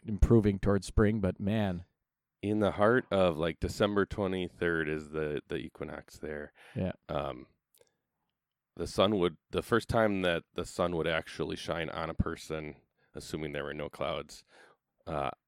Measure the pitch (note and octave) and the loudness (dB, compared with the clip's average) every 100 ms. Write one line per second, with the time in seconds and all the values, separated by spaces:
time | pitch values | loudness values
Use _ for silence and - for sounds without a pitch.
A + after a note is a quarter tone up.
0 | - G2+ - A#2 G#2 F#2+ - G2+ - - | -8 2 6 8 6 4 2 2 2 2
1 | G#2 A2 F#2+ - F#2+ A2 G2+ F2 F2 _ | 4 4 0 0 0 0 0 -2 -8 _
2 | _ _ _ _ G2+ G#2+ G2 E2+ G#2 B2+ | _ _ _ _ -2 2 2 4 4 4
3 | - G2 F#2 D2+ E2+ E2 F2+ - G#2 G2+ | 2 4 4 4 -2 -2 -4 0 2 2
4 | F#2 - G2 F#2 F2+ - F2 E2 D#2 D#2 | 0 0 -2 -2 -4 -2 0 0 0 -4
5 | D2+ D#2 D2+ D2 - D#2+ C#2+ - D2+ D2+ | -6 -4 -4 -4 -6 -6 -8 -10 -10 -10
6 | - - D2+ D2+ D2 _ - - F#2 - | -16 -14 -10 -10 -12 _ -12 -6 -4 -6
7 | - D#2 C#2+ B1+ - _ _ _ _ _ | -6 -4 -4 -8 -14 _ _ _ _ _
8 | _ _ _ _ _ _ _ - E2 - | _ _ _ _ _ _ _ -10 -4 2
9 | G2 G#2+ F2 D#2 _ F2 - A2+ - A#2 | 2 4 0 -2 _ -6 0 0 2 2
10 | A2 G2 F2+ E2+ - - E2+ - F2 E2+ | 2 2 0 0 -4 -8 -6 -2 -2 0
11 | D#2+ D#2+ - - D#2+ F2+ - E2 D#2+ - | 0 -2 -4 -6 -6 -6 -6 -6 -6 -6
12 | E2 D#2+ E2+ D#2+ - D#2 D2+ C#2+ _ _ | -4 -2 -2 -6 -8 -8 -8 -12 _ _
13 | _ - - E2 D2+ C#2+ C#2+ D2 D2+ - | _ -16 -10 -8 -6 -6 -6 -6 -8 -6
14 | C#2+ D2+ D2+ - _ - - _ _ _ | -4 -4 -8 -16 _ -20 -20 _ _ _
15 | - D2+ C2+ - | -8 -4 -4 -6